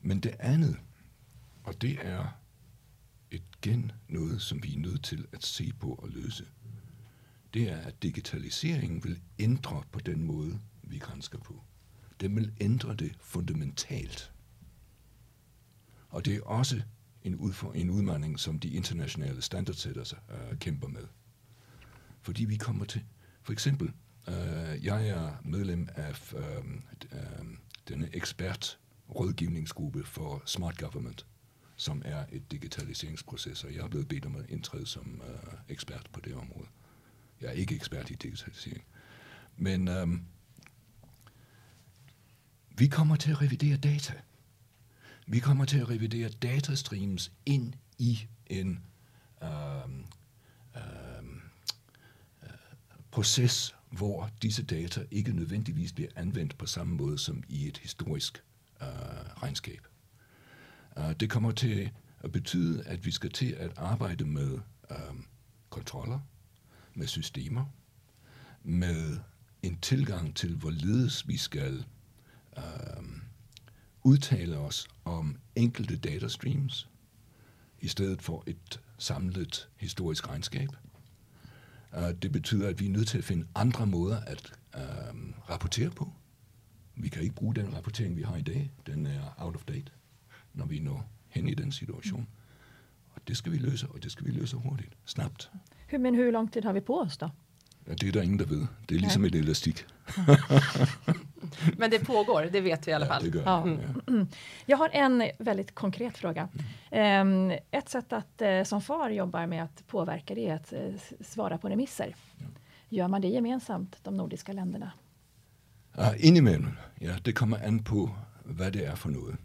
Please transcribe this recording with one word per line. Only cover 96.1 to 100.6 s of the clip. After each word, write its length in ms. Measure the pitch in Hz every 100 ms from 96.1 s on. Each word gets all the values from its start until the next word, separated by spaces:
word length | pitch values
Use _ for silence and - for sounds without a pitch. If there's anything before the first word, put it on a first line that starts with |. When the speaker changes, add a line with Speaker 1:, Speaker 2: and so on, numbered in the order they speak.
Speaker 2:
hur 160 | 240 247
lång 220 | 226 226
tid 100 | 233
har 100 | 214
vi 80 | 196
på 200 | 196 302
oss 160 | 202 -
då? 120 | 147 - _ - - - -
Speaker 1:
Ja, 80 |
det 140 | 87 95
er 40 |
der 100 | 87
ingen, 160 | 90 101
der 80 | 95
ved. 200 | 73 123 - -
Det 60 |
er 60 | 85
ligesom 220 | 92 101
Speaker 2:
Nej. 60 | 95
Speaker 1:
et 60 |
elastik. 520 | 80 78 76 - - - - - -
<laughs> 1600 | 165 143 - 135